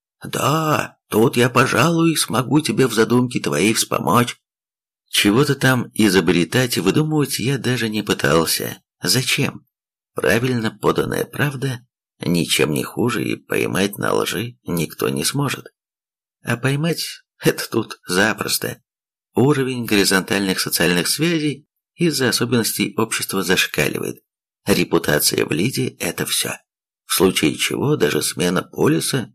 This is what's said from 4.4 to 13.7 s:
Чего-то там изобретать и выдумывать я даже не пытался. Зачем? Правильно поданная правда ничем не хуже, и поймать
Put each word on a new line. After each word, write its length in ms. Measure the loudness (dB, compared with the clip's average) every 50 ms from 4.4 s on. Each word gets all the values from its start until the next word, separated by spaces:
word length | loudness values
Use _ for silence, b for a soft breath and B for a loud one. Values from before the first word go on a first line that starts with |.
| _ _ _ _ _ _ _ _ _ _ _ _ _ _
Чего-то 460 | -2 2 4 4 4 4 4 2 2
там 360 | 2 2 2 2 2 -2 -2 0
изобретать 840 | 2 4 4 4 4 4 4 4 2 2 2 2 0 0 0 0 0
и 20 |
выдумывать 580 | 0 2 2 2 2 2 2 0 0 0 -2 -2
я 200 | -2 -2 -2 -2
даже 300 | -2 -2 -2 0 -2 -2
не 140 | -2 -2 -2
пытался. 800 | -2 -2 0 2 2 4 4 4 2 0 -2 -4 -6 -8 -12 _ _ _ _ -4
Зачем? 640 | -2 0 0 0 0 0 -2 -2 -4 -4 -8 -16 _ _ _ _ _ _ _ _ _ _
Правильно 560 | -2 0 2 2 2 2 0 0 -2 -2 -4
поданная 540 | -4 -2 -2 0 0 0 -2 -2 -2 -4 -4
правда 600 | -4 -4 -4 -4 -4 -4 -4 -4 -6 -6 -8 -12 _ _ _ _ _ _ _
ничем 520 | -4 0 0 0 0 0 0 0 0 0 0
не 100 | -2 -4
хуже, 420 | -4 -4 -2 -2 -2 -2 -2 -2
и 120 | -4 -4
поймать 640 | -6 -6 -6 -4 -2 -2 -2